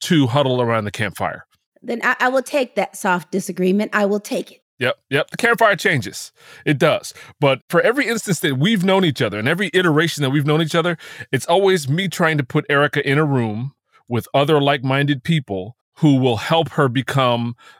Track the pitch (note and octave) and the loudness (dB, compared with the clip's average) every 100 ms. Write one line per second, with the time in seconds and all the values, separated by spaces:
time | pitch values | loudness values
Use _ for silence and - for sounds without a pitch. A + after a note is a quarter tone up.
0 | - E3 C3+ C3+ C3+ B2+ A#2 A2+ G#2 - | 0 2 2 2 0 0 0 0 -2 -4
1 | G#2+ - E2 - - _ _ _ A3 A#3+ | -6 -4 -6 -8 -16 _ _ _ -10 -4
2 | B3 - B3+ C4 B3+ D4 C4 - - - | -4 0 0 0 -2 -4 -2 -4 -6 -4
3 | G3+ F3 - G3 F#3 F3 F#3 G3+ G#3+ G#3 | -2 -2 -2 -6 -6 -2 0 2 0 0
4 | G3+ G#3 - A3+ - - _ _ B2 - | 0 -2 -4 -6 -8 -14 _ _ -4 -4
5 | _ C3+ - - A#3 A#3 G#3+ F#3+ G3 D#3 | _ -2 -2 -2 0 4 4 2 0 0
6 | F#2+ - - _ - - - D3 E3 A#2+ | -2 -10 -16 _ -20 -10 -4 2 2 0
7 | - - - - C#3+ C3+ - - G3 B3+ | -4 -18 -20 0 0 0 0 2 2 2
8 | A#3 A3+ - F3+ E3 C3 E3 A3+ F#3+ F#3+ | 0 -2 -2 -2 -2 0 2 2 2 2
9 | F3+ C3 A#2 G#2 A2+ E3+ G3 F3 F3+ D3+ | 2 0 -2 -2 -2 0 0 0 2 2
10 | E3 - D3 C#3+ C#3+ D3+ D#3+ E3+ D#3+ E3 | 0 -2 -2 0 0 0 0 0 0 -4
11 | - - - C3+ - F3 G3 F#3+ C3+ D#3+ | -10 -20 -6 -4 0 2 4 2 0 -2
12 | F#3+ - E3 D#3 C3 D3+ - C#3+ C#3+ C#3+ | -4 0 0 0 -2 -4 0 2 2 0
13 | C#3 C#3+ D#3 C3+ A2+ G#2+ C3 - _ _ | 0 0 2 0 -2 -4 -8 -12 _ _
14 | _ A#2+ - C#3 C#3+ D3+ C#3 C#3+ C3 C3+ | _ -6 0 0 2 2 2 0 0 0
15 | C#3+ C#3+ - D#3+ C3 G2 F#2+ - _ _ | 0 -2 0 -2 -2 -8 -8 -14 _ _
16 | D#3 C3+ C3 A2 - E3 D#3 - C#3 A#2+ | 2 4 2 0 0 0 0 0 0 0
17 | A#2+ C3+ B2+ A#2+ A#2 A#2+ - - | -4 0 0 0 -2 -8 -18 -20